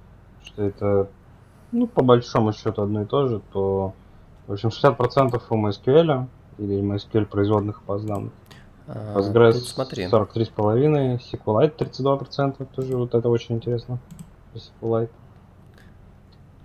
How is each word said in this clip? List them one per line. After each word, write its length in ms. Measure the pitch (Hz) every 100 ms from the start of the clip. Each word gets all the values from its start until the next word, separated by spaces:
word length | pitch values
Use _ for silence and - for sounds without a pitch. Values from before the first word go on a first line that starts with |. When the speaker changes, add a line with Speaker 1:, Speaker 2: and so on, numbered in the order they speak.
| - - - -
Speaker 1:
что 200 | - -
это, 460 | 101 - 101 101 95 - - - - - -
ну, 140 | 240 240
по 160 | -
большому 480 | 131 120 - 131 110
счёту 280 | 104 113 104
одно 220 | 101 107
и 20 | 104
то 220 | 139 135
же, 120 | 107 -
то, 400 | 98 98 98 95 - - - - - -
в 60 |
общем, 180 | 101 113
шестьдесят 260 | - 143 117
процентов 520 | 123 - 131 120 -
M 160 | 113 104
S 100 | 98
Q 160 | - 147
L 320 | 165 131 127 - - -
или 220 | 101 98
M 120 | 101
S 120 | 101 -
Q 140 | 110
L 40 | 104
производных 580 | 101 101 107 101 101 -
баз 180 | 101
данных. 300 | 107 101 113 - - - - - -
Speaker 2:
А, 300 | - 107 101
Speaker 1:
Postgres 360 | 98 113 117
Speaker 2:
тут 140 | 120 -
смотри. 400 | - 131 131 90
Speaker 1:
сорок 260 | 110 101
три 120 | 113 110
с 40 |
половиной, 680 | - 104 117 151 151 131 123
SQLite 540 | - - - 107 151 -
тридцать 240 | 143 -
два 120 | 135 139
процента, 480 | - - 139 135 131
тоже 320 | - 131 127
вот 160 | 123
это 160 | 117 120
очень 260 | 117 - 117
интересно. 440 | - 120 - 127 - - - - - 110
SQLite. 540 | - - 113 113 113 - - - - - - - - - - - - - - -